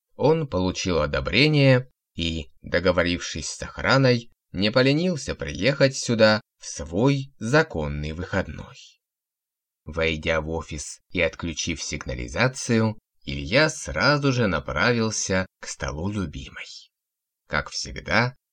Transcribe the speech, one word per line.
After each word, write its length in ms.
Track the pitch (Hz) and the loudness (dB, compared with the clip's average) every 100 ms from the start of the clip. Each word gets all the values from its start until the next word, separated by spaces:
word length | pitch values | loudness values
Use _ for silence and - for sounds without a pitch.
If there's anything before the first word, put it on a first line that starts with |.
| _ - | _ 0
Он 300 | 123 160 156 | 2 2 0
получил 520 | 92 92 - 92 80 | 0 0 0 0 0
одобрение 880 | 73 69 67 101 151 151 135 127 131 _ _ - | 0 -2 0 4 4 6 6 6 2 _ _ -6
и, 340 | 82 82 - - | -4 -4 -8 -14
договорившись 840 | - 87 90 87 87 85 - 80 - | -4 0 2 2 2 0 -4 -8 -8
с 140 | - | -10
охраной, 680 | 87 - 80 135 131 120 - _ _ | -12 -4 2 4 6 4 -2 _ _
не 180 | 87 107 | -2 2
поленился 640 | 127 131 147 180 151 - | 4 4 4 2 -2 -4
приехать 640 | - - - 113 147 139 135 | -6 -6 -2 0 2 2 2
сюда 440 | - 113 107 107 - _ | 0 4 6 4 -2 _
в 80 | - | -14
свой 680 | - - 85 135 139 135 - | -12 -4 2 4 2 -2 -8
законный 760 | 110 151 160 82 73 73 76 | 0 2 2 -2 -4 -4 -6
выходной. 840 | 78 85 98 85 - - - - _ _ _ _ _ _ _ _ _ - | -6 -4 -2 -2 -6 -14 -18 -20 _ _ _ _ _ _ _ _ _ -10
Войдя 540 | 82 80 80 82 80 | -2 0 0 0 0
в 80 | 78 | 0
офис 500 | 82 - 76 - - _ | -4 -6 -10 -12 -16 _
и 100 | 90 | 0
отключив 600 | 82 - 85 78 - 73 | 0 0 -6 -4 -4 -6
сигнализацию, 1160 | - 76 73 62 60 87 127 131 - 113 110 107 _ _ | -6 -8 -8 -8 -6 0 0 0 0 2 2 -2 _ _
Илья 460 | - 69 71 123 156 | -10 -8 0 2 2
сразу 640 | - - 76 120 147 139 | -2 -8 -2 2 2 2
же 120 | 123 104 | 2 0
направился 1000 | 80 - 67 113 120 110 104 - 95 92 _ | 0 -2 0 2 2 0 -2 -2 -2 -2 _
к 60 | - | -14
столу 440 | - 67 71 95 | -8 -6 -4 -4
любимой. 840 | 104 82 67 65 - - - - _ _ _ _ _ - | -4 -6 -8 -14 -16 -16 -18 -20 _ _ _ _ _ -6
Как 240 | 76 - | -4 -4
всегда, 680 | - 67 65 - 101 123 - _ | -8 -10 -10 -2 0 0 -2 _